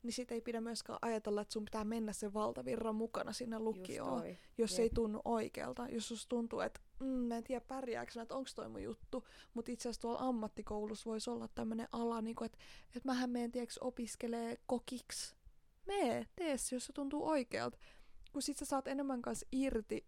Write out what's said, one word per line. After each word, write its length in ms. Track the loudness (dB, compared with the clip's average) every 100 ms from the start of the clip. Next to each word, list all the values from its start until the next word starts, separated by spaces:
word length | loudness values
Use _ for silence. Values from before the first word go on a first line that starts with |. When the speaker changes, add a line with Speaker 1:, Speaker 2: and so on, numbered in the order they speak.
Speaker 1:
niin 100 | -4
sit 180 | -2 -2
ei 100 | -2
pidä 200 | -2 -2
myöskään 380 | -2 -4 -4 -2
ajatella, 400 | 2 2 2 0
että 120 | 0
sun 120 | -4 -2
pitää 180 | -2
mennä 300 | 0 0 0
sen 200 | -2 -2
valtavirran 640 | 2 0 0 0 2 2 2
mukana 380 | 0 0 -2
sinne 220 | -2 -2 0
Speaker 2:
Just 80 |
Speaker 1:
lukioon, 580 | 0 0 -4 -2 0 0
Speaker 2:
toi. 160 | -2 -8 -10 2
Speaker 1:
jos 180 | 4 8
se 60 |
ei 40 | 6
Speaker 2:
Jep. 80 |
Speaker 1:
tunnu 280 | 6 4 2 2
oikealta. 640 | 2 2 -2 -4 -4 -2
Jos 180 | -2 -2
susta 220 | -6 0
tuntuu, 300 | 0 2 0
että, 200 | 0 -2 -14 -6
"Mm, 60 | 0
mä 300 | 2 2 0
en 60 |
tiedä, 180 | 0 -4
pärjääks 540 | -2 -6 -2 -2 -4 -6
mä, 60 |
että 140 | -6 -4
onks 200 | -4 -6
toi 140 | -6
mun 140 | -6
juttu." 440 | -6 -6 -4 -6 -6 -20 -8
Mut 160 | -6 -4
itse 200 | -2 -2
asiassa 120 | -2
tuolla 180 | -2 2
ammattikoulussa 920 | 2 2 -2 -4 -4 -2 -2 -4 -4
vois 180 | -2 -2
olla 200 | -4 -4
tämmönen 400 | -2 0 0 -2
ala, 300 | 0 2 2
niinku, 220 | 0 -2
et, 140 | -4 -6 -18 -18 -10 -4
et 100 | 2
mähän 240 | 4 4
meen, 220 | 2 0
tiiäks, 260 | 0 -4 -2
opiskelee 800 | -2 -2 -4 -2 -2 0 0 -4 0
kokiks. 720 | 0 0 -8 -6 -6 -8 -10 -20 -20 -20 -12 0
Mee, 380 | 4 6 4 0 -2
tee 220 | 0 2
se, 180 | 0 -2
jos 100 | -2
se 80 |
tuntuu 340 | -2 0 2 4
oikealta. 500 | 4 4 0 0 -2 -18 -18 -16 -16 -6
Kun 80 | -2
sit 160 | 0 -2
sä 80 | 0
saat 220 | 0 2
enemmän 340 | 0 0 0
kanssa 260 | 0 -4 0
irti 560 | 2 4 2 0 -4